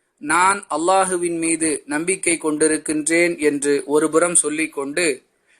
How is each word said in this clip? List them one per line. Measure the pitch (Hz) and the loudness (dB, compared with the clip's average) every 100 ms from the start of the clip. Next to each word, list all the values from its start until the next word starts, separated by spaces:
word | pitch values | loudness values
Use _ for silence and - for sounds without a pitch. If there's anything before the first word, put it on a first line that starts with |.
| _ _ | _ _
நான் | 147 165 190 196 - | 0 4 4 2 -2
அல்லாஹுவின் | 151 170 190 185 180 175 170 | -2 2 2 2 0 -2 -2
மீது | 165 160 160 139 - | -2 -2 -2 -4 -4
நம்பிக்கை | 147 170 185 175 160 | -4 -2 -2 -2 -2
கொண்டிருக்கின்றேன் | 156 151 156 156 - 151 151 170 175 170 | -2 0 0 0 -2 -2 0 2 2 2
என்று | 147 143 143 139 - | 0 0 0 -2 2
ஒருபுறம் | 151 156 160 175 165 | 0 2 2 2 0
சொல்லிக்கொண்டு, | 151 156 156 143 139 156 170 123 _ _ _ | 0 -4 -4 -6 -6 -2 -2 -4 _ _ _